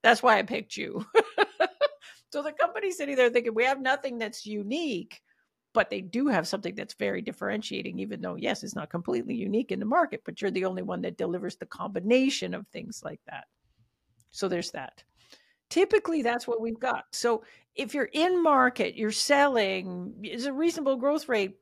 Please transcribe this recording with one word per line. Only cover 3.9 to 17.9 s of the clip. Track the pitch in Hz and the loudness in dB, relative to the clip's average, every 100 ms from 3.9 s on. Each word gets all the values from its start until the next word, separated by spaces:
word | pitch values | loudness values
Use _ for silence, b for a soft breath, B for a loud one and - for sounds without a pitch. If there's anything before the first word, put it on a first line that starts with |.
| 277 277 240 | 0 -2 -4
that's | 214 - 208 | -6 -6 -8
unique," | 208 202 285 320 190 - - _ _ _ _ _ | -6 -2 -2 -2 -4 -6 -18 _ _ _ _ _
but | - 196 | 0 2
they | 202 | -2
do | 185 226 285 | -4 -2 2
have | 196 165 | 2 0
something | 196 202 202 | -4 -4 -8
that's | 202 | -10
very | - 202 185 | -4 -2 -2
differentiating, | 208 - 202 208 208 - - 180 | -6 -6 -4 -4 -6 -8 -6 -8
even | 202 208 | -8 -8
though, | 180 175 | -8 -4
yes, | 220 190 | -4 -4
it's | 196 - | -6 -10
not | 147 | -8
completely | 170 - 240 - 233 | -8 -4 -4 -4 -6
unique | 202 208 226 | -2 -2 -2
in | 190 | -4
the | 208 | 0
market, | 311 330 - | 2 2 -4
but | - - | -10 -4
you're | 202 | -2
the | 185 185 | 0 -2
only | 185 | -4
one | 180 180 | -6 -6
that | 180 175 | -6 -4
delivers | 185 175 - - | -4 -4 -6 -10
the | - | -16
combination | - 185 190 190 254 262 - 185 | -10 -8 -4 4 4 4 0 -6
of | 180 202 | -8 -10
things | - - - | -14 -14 -12
like | - 165 - | -12 -12 -14
that. | 151 - _ _ _ _ _ _ _ _ | -14 -14 _ _ _ _ _ _ _ _
So | - 196 | -6 -2
there's | 180 165 | -2 -4
that. | 151 131 _ _ b b b b b _ | -10 -12 _ _ b b b b b _
Typically, | 330 381 427 370 320 | 2 4 4 2 0
that's | 233 240 - | 0 -2 -2
what | 233 | -2
we've | 226 226 | -2 -2
got. | 247 - - | -2 -4 -6
So | - 240 226 B B B - | -2 0 0 B B B -8
if | 240 | -4